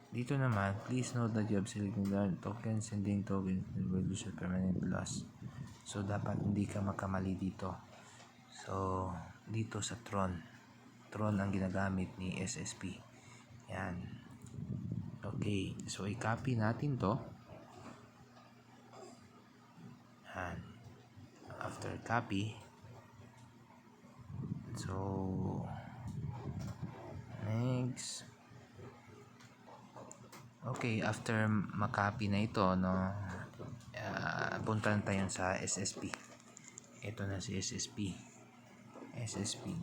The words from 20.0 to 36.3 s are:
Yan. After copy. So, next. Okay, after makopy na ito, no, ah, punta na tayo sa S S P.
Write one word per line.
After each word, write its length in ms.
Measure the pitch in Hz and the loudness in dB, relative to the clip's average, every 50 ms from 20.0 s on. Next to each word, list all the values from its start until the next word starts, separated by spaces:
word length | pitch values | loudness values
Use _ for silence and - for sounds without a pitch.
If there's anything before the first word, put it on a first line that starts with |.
| - - - - - - - | -18 -20 -20 -20 -16 -8 -4
Yan. 200 | 92 92 87 85 82 - - - - - - - - - - - - - - - - - - - - | -2 -2 -2 -2 -4 -6 -10 -14 -14 -16 -16 -16 -18 -20 -20 -18 -18 -18 -18 -18 -18 -14 -12 -8 -6
After 320 | - 101 - - - 98 95 - - | -6 -6 -4 -4 -6 -6 -6 -6 0
copy. 500 | - 113 120 117 - 98 98 107 110 - - - - - - - - - - - - - - - - - - - - - - - - - - - - - - - - - - - - - - - - - - - - - - | 4 4 4 4 4 2 2 2 0 -2 -8 -14 -18 -18 -18 -18 -16 -16 -16 -18 -18 -18 -18 -18 -18 -18 -18 -20 -20 -20 -20 -20 -20 -20 -20 -20 -20 -20 -20 -20 -20 -18 -16 -14 -10 -6 -6 -4 -4 -4 -4 -6 -8 -8 -6
So, 840 | - 95 95 95 98 98 95 95 95 95 92 95 92 95 95 - - - - - - - - - - - - - - - - - - - - - - - - - - - - - - - - - - - - - - | -2 -2 0 2 2 2 2 2 2 2 2 2 2 2 0 0 -2 -4 -4 -6 -8 -10 -10 -8 -8 -6 -4 -4 -4 -4 -4 -4 -4 -4 -4 -4 -4 -4 -4 -4 -6 -6 -6 -8 -10 -8 -8 -10 -8 -8 -8 -4 0
next. 800 | 104 110 113 123 127 127 123 127 123 127 - - - - - - - - - - - - - - - - - - - - - - - 113 120 - - - - - - - - - - - - - - - - - - - - - - - - - - - - | 2 2 4 4 4 4 2 2 0 -2 -4 -6 -6 -6 -8 -10 -12 -18 -20 -20 -20 -20 -20 -20 -18 -16 -14 -14 -14 -14 -16 -18 -18 -18 -18 -18 -20 -20 -20 -20 -20 -20 -20 -20 -18 -18 -18 -18 -16 -16 -14 -14 -14 -16 -16 -16 -16 -16 -16 -16 -18 -16 -6
Okay, 420 | - 117 127 - - 120 110 107 | -4 -4 -2 0 2 2 2 4
after 480 | - 110 110 - - - 113 110 110 107 | 4 2 2 0 2 2 4 6 6 6
makopy 800 | 107 104 85 - - 95 104 101 - 104 101 101 101 - 107 101 | 6 4 2 0 0 0 0 2 4 4 4 4 4 2 2 4
na 160 | 101 101 110 | 4 4 4
ito, 180 | 113 - 113 98 92 92 | 4 6 6 8 8 8
no, 160 | 92 92 92 92 92 92 95 98 101 - 92 92 92 - - - - - - - - - - - | 6 6 6 4 4 4 2 0 -2 -2 -4 -4 -6 -6 -8 -10 -10 -10 -10 -10 -10 -12 -10 -6
ah, 580 | - - 101 - - 87 85 85 82 76 - - - | -4 -4 -2 -2 0 0 0 0 0 0 0 0 0
punta 320 | 101 110 110 107 - 107 104 | 2 2 2 4 6 6 6
na 80 | 104 | 6
tayo 240 | 98 107 98 95 98 | 6 4 4 4 4
sa 300 | 87 - - 92 92 95 | 2 2 2 2 2 2
S 240 | 57 - - - 185 | 2 2 0 0 0
S 160 | - - - | 0 -2 -2
P. 160 | - - - - - - - | -4 -4 -4 -6 -6 -10 -16